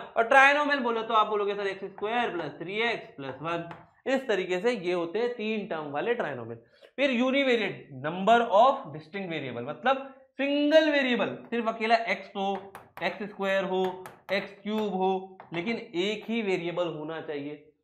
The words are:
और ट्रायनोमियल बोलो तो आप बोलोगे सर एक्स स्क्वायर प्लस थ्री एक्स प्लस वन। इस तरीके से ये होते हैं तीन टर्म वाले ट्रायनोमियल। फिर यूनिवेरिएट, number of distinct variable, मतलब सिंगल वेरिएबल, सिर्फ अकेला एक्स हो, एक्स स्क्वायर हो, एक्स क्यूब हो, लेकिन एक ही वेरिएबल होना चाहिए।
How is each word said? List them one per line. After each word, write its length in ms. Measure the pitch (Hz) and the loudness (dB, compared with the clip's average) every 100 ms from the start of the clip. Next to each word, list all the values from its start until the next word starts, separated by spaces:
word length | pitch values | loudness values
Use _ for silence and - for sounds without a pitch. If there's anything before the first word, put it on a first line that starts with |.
| - - | 0 -2
और 80 | |
ट्रायनोमियल 540 | 226 269 269 285 294 285 | 6 8 8 6 2 0
बोलो 240 | 240 226 | 0 -2
तो 120 | 226 | 2
आप 120 | 220 208 | 2 4
बोलोगे 280 | 214 202 | 2 0
सर 120 | 202 196 | 0 -4
एक्स 180 | 190 | -4
स्क्वायर 460 | 196 190 202 240 226 | -10 -6 -4 0 -2
प्लस 200 | 170 151 - | -2 -6 -8
थ्री 160 | 170 208 | -6 -2
एक्स 320 | 233 208 - - | -2 -2 -8 -12
प्लस 220 | 135 127 | -10 -8
वन। 260 | 156 170 - - - _ 240 | -4 -4 -6 -14 -20 _ -2
इस 200 | 262 269 | -2 0
तरीके 300 | 196 180 180 | 0 0 0
से 120 | 226 | 0
ये 200 | 240 175 | 0 -2
होते 260 | 180 165 202 | -2 -2 -2
हैं 100 | 240 | -4
तीन 380 | 240 214 220 185 | -2 -4 -4 -4
टर्म 240 | 165 147 | -6 -6
वाले 240 | 143 208 | -4 -2
ट्रायनोमियल। 440 | 240 160 127 113 117 - _ - - | -2 -4 -6 -10 -12 -16 _ -16 -2
फिर 140 | 277 | 0
यूनिवेरिएट, 800 | 240 254 269 269 233 196 139 - 131 | 2 2 2 2 2 0 -6 -14 -8
number 340 | 147 180 196 233 233 190 | -6 0 6 6 6 8
of 260 | 254 262 170 | 8 6 -4
distinct 380 | 143 - 196 185 | -12 -10 -10 -6
variable, 380 | 160 135 117 127 | -6 -6 -6 -8
मतलब 340 | 147 247 269 269 - - - | -2 0 0 -2 -16 -18 -6
सिंगल 520 | 277 285 294 320 311 | -2 2 6 6 6
वेरिएबल, 460 | 285 254 233 156 123 - | 2 2 2 0 -4 -6
सिर्फ 180 | 233 220 | -4 -2
अकेला 280 | 220 220 226 180 | -2 2 2 2
एक्स 220 | 196 - 202 | -4 -6 -4
हो, 380 | 196 190 - - - - | -2 -4 -8 -18 -18 -6
एक्स 200 | 170 - | -4 -4
स्क्वायर 420 | 202 - 196 196 | -10 -4 0 0
हो, 180 | 180 185 185 185 - - - | 0 0 0 -4 -14 -16 -4
एक्स 200 | 196 196 - | -4 -4 -12
क्यूब 320 | 202 214 208 | -6 -2 -2
हो, 440 | 185 190 190 190 - - | 0 0 -2 -6 -18 -10
लेकिन 220 | 170 185 226 | -6 -4 -4
एक 480 | - 170 196 214 - | -4 -2 -2 -2 -4
ही 140 | 226 | -2
वेरिएबल 460 | 202 175 170 170 170 | 0 0 -2 -2 -2
होना 320 | 151 151 160 | -4 -8 -10
चाहिए। 340 | 160 147 143 151 - _ | -8 -8 -8 -12 -16 _